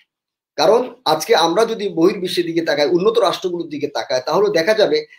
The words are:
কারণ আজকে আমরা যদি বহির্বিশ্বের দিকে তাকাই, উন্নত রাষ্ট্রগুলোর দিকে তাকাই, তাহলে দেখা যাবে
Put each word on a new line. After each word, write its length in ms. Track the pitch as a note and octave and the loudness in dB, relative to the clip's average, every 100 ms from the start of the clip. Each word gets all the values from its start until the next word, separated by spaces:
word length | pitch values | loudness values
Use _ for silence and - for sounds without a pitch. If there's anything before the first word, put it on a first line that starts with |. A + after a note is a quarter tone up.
| _ _ _ _ _ - | _ _ _ _ _ -2
কারণ 400 | D#3 A3+ B3 - - | 2 2 0 -4 -2
আজকে 300 | D#3 - A3 | -2 2 2
আমরা 300 | E3 F3+ A3+ | 2 2 0
যদি 240 | G3+ G3+ | -2 -4
বহির্বিশ্বের 560 | E3 E3+ G#3 F3+ F#3 E3 | 0 2 0 -4 -4 -2
দিকে 160 | E3 | -2
তাকাই, 260 | D#3+ D3 D3 | -2 0 2
উন্নত 300 | F3+ G3 A#3 | 2 2 2
রাষ্ট্রগুলোর 520 | F#3 D#3+ F#3 F3 D#3+ | 0 0 -6 -8 -8
দিকে 180 | D3 C3+ | -8 -6
তাকাই, 340 | - A2 B2+ B2+ | -6 -4 -4 -2
তাহলে 240 | D#3+ G#3 | 0 2
দেখা 240 | E3 E3 | 0 0
যাবে 320 | G#3+ F3+ D3+ D3+ | 2 2 0 -4